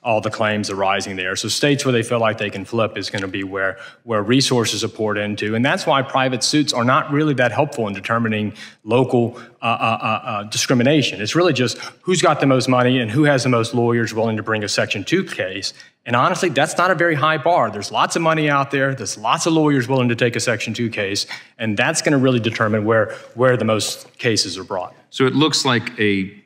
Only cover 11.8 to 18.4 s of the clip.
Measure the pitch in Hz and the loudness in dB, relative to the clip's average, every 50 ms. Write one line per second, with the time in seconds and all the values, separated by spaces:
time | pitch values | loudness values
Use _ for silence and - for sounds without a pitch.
11.8 | - - - _ _ - 185 170 156 175 151 - - 135 131 127 117 - 131 127 | -12 -16 -16 _ _ -2 0 2 4 2 2 4 4 4 4 4 4 2 2 4
12.8 | 123 123 127 131 120 110 107 139 156 147 143 131 113 127 123 117 113 110 - 123 | 4 4 2 2 0 0 2 2 4 4 4 2 2 2 2 2 2 0 0 0
13.8 | 117 117 117 120 117 107 110 110 110 113 110 107 104 110 110 107 104 101 - - | 2 2 2 2 0 -2 -2 -2 0 0 0 -2 -2 -2 -2 -2 -2 -2 -2 -2
14.8 | 113 101 - 107 95 - - 185 190 - - - 95 92 95 98 98 - - - | -2 -2 -2 -6 -4 -2 -2 -2 -2 -2 -6 -6 -6 -6 -6 -8 -8 -8 -10 -10
15.8 | - - _ _ _ - 120 120 131 165 185 165 - 180 143 135 143 156 - - | -20 -20 _ _ _ -2 0 2 2 2 2 0 -2 0 2 2 0 0 2 0
16.8 | 175 180 190 156 170 170 160 143 151 156 156 156 139 165 175 165 127 110 101 104 | 2 2 2 2 2 0 2 2 2 0 0 2 2 2 2 2 2 0 -2 -6
17.8 | 98 - 104 117 143 185 - 175 170 160 160 156 | -10 -6 -2 0 0 0 0 0 0 0 0 2